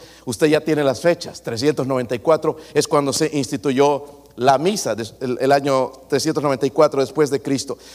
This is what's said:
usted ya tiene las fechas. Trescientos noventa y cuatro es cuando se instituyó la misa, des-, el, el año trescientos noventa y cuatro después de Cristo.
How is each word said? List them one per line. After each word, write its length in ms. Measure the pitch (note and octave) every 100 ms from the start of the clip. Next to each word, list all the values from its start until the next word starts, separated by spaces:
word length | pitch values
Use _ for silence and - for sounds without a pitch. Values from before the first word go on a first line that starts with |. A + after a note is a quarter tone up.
| - -
usted 240 | - A#2 D#3
ya 120 | D#3
tiene 220 | D#3 D3+
las 180 | C#3 B2
fechas. 400 | E3+ E3+ - -
Trescientos 460 | - A2+ C#3+ D3+ C3
noventa 300 | C3 A#2+ B2
y 20 |
cuatro 380 | D#3+ D#3 D#3 - -
es 140 | D3 D3
cuando 240 | D3+ C#3
se 180 | - D#3
instituyó 920 | D3+ C3+ C3+ C#3+ C3 C#3+ C#3 - - -
la 240 | - B2+ C3+
misa, 380 | E3+ G#3+ B2+ G#2+
des-, 180 | A2+ -
el, 180 | C3 B2
el 120 | C3+
año 400 | C#3+ C#3 C3 B2+ - -
trescientos 340 | C3+ D#3 D#3
noventa 240 | C#3+ B2+ C#3
y 40 |
cuatro 300 | - D3+ C#3
después 300 | C3+ D3+ D3
de 100 | C#3
Cristo. 380 | - C3+ - - -